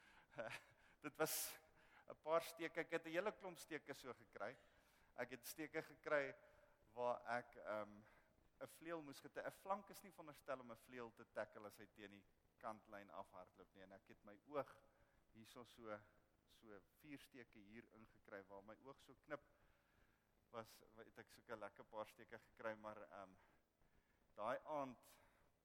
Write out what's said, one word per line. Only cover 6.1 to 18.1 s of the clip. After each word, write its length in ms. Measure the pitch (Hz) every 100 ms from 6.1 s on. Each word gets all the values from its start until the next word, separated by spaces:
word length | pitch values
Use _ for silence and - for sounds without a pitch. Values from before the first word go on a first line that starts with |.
| 151 135 131 - - - - -
waar 260 | 120 123 123 - 120
ek, 180 | 120 120
ehm, 460 | 82 107 104 104 107 - - - - -
'n 60 | 131
vleuel 360 | - 160 170
moes 180 | 147 135
gete-, 260 | 143 - 120
'n 40 |
flank 400 | - 190 202 196
is 120 | 190
nie 100 | 202
veronderstel 480 | 170 160 139 - 131
om 100 | 123
'n 60 | 113
vleuel 360 | - 127 117
te 120 | 107 113
tackle 340 | - 104 117 104
as 120 | 104
hy 80 | 107
teen 240 | - 104
die 140 | 101 - - - -
kantlyn 520 | 123 110 107 104 98
afhardloop 640 | 87 95 92 92 - 90
nie. 80 | 98
En 100 | 95
ek 140 | 98 -
het 180 | 113
my 140 | 104 104 -
oog 300 | 147 - - - - - - -
hierso 320 | 110 113 127
so, 340 | 117 - 113 104 104 - - - - -
so 200 | 113 101 - -
vier 180 | 156 139
steke 400 | - 131 117 113
hier 260 | 101 113 107
ingekry 520 | 110 107